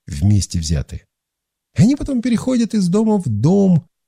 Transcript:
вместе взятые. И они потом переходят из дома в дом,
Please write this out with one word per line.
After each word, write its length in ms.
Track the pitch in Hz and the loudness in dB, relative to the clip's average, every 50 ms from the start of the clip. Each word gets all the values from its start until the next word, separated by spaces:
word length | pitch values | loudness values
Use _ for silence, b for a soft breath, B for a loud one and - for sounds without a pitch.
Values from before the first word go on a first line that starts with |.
| _ | _
вместе 540 | - - 71 80 101 104 98 - - - 87 | -12 -6 -2 0 2 2 2 0 -2 -6 -6
взятые. 460 | 80 78 85 71 67 - 76 - - _ _ _ _ _ _ _ _ _ _ _ _ _ _ | -4 -2 -4 -4 -4 -6 -12 -16 -18 _ _ _ _ _ _ _ _ _ _ _ _ _ _
И 60 | - | 2
они 140 | 190 240 294 | 2 2 2
потом 260 | 294 - 302 277 240 | 0 -4 -4 -4 -4
переходят 520 | 214 254 233 196 - 254 262 233 233 - - | -2 -2 -2 -2 -2 -2 -2 0 -2 -2 -2
из 140 | 214 185 175 | -2 -2 0
дома 300 | 175 208 226 220 208 202 | 0 0 0 0 0 0
в 100 | 170 127 | -2 -2
дом, 600 | 107 101 113 156 190 202 196 190 175 147 - _ _ _ _ | -2 0 0 2 2 2 4 4 2 2 0 _ _ _ _